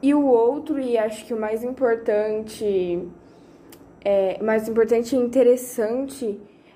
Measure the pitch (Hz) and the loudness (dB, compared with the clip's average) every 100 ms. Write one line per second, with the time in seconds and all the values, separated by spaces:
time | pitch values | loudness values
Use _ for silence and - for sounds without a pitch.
0 | 269 294 277 240 233 285 302 277 262 233 | 4 4 4 4 4 0 -6 -6 0 0
1 | 214 220 - 226 214 220 247 254 254 226 | -2 -6 -8 -6 -4 -4 -6 -2 0 0
2 | 226 208 214 214 220 - 214 190 180 175 | 0 0 0 -4 -8 -6 -2 0 -2 -4
3 | 175 - - - - - - - - - | -6 -16 -20 -20 -20 -20 -20 -20 -20 -8
4 | 202 196 190 - 214 220 220 226 220 233 | 0 2 2 0 0 0 0 0 2 2
5 | 233 269 240 262 240 247 247 - 214 240 | 2 0 2 4 4 4 0 -4 -4 -2
6 | 269 - 226 208 - - _ | -6 -6 -8 -8 -14 -20 _